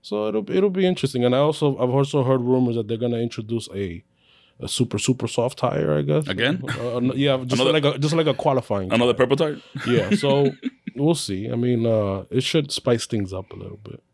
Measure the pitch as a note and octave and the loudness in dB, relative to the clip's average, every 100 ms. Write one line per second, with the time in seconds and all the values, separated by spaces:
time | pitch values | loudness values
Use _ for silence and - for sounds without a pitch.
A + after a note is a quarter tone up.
0 | - - G#2+ G#2+ G2+ F#3 G3+ F#3 F#3 F3+ | -6 -4 -2 -4 -2 0 2 2 2 2
1 | C3+ B2+ B2 B2+ D3 D3 D3+ C3 B2 C3+ | -2 0 2 4 2 2 0 2 0 2
2 | C#3 D3 B2+ C3 B2 B2+ B2+ A#2 G#2 A2+ | 2 0 2 2 2 2 2 0 -4 -2
3 | A#2+ A#2 A#2 - G#2+ A#2 - F#2+ G2 E2+ | -2 -2 -4 -6 -6 -6 -6 -6 -6 -8
4 | _ _ _ _ _ _ - - A#2 - | _ _ _ _ _ _ -8 -2 0 0
5 | - B2 - - A#2 - B2+ - - D3 | 0 0 -2 -2 -2 -2 -2 0 0 0
6 | C#3+ D3+ D3+ F#2+ A#2+ F3+ - - A#2+ A#2+ | 2 0 0 -2 0 0 -4 -6 -4 -2
7 | B2+ C3 C#3+ C3 B2+ A#2+ C3 D#3 C#3+ C3 | 0 2 0 0 0 2 2 4 2 0
8 | D3 E3 D#3 B2+ D3+ C3 - G2+ F#2+ A2+ | 0 2 0 2 2 0 0 -4 0 2
9 | A#2+ A2+ B2 C#3 D#3+ C#3+ - - A#2+ A#2+ | 2 4 2 2 0 -4 -12 -8 0 2
10 | F#2+ G3+ C#3+ C#3 C#3+ - - _ - B2 | 2 2 2 4 2 0 -10 _ -12 -2
11 | D3 E3 - F#2+ A2 A#2+ B2 B2 A#2 A2 | 0 0 -2 -4 -4 -2 0 2 2 2
12 | G2+ G2 F2+ B2 - D#3+ C#3+ - - A#2 | 0 -4 -2 -2 0 -2 -2 -4 0 0
13 | - A2+ F#2+ F#2+ F#2+ - - - G#2 - | 0 -4 -4 -6 -10 -14 -14 -14 -16 -18
14 | _ | _